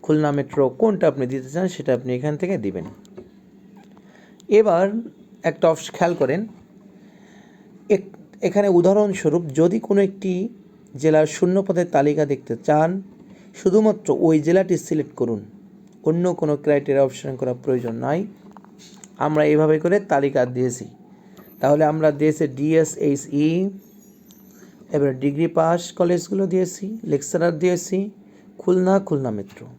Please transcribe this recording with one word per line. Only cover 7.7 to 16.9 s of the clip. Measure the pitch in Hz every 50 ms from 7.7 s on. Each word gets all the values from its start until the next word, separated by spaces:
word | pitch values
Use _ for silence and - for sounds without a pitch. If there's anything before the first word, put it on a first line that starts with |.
| - - - -
এক-, | 208 196 - - - - - - - -
এখানে | - 180 - 202 202 202
উদাহরণস্বরূপ | 180 175 170 185 202 214 208 202 190 190 - 156 147 175 175 151 131
যদি | 156 165 175 196 226
কোনো | - - 202 196
একটি | 196 196 196 - - 190 180 180 196 233 - - - - - - - - -
জেলার | 131 139 156 156 156 156
শূন্য | - - - 190 175 185 196
পদের | 196 196 175 175 175 175
তালিকা | - 139 143 147 147 156 151
দেখতে | 139 143 135 - - 117
চান, | 110 - - 147 151 160 170 185 196 190 - - - - - - - - - -
শুধুমাত্র | - - 190 180 220 214 220 208 214 - - 143 -
ওই | - 160 160 156
জেলাটি | 143 160 175 190 190 185 180
সিলেক্ট | - - - 170 156 135 - -
করুন, | - 127 117 113 101 101 - - - - - - - - - - -
অন্য | - 151 160 170 175 180 175
কোনো | - 160 151 147
ক্রাইটেরিয়া | 143 147 151 147 143 143 147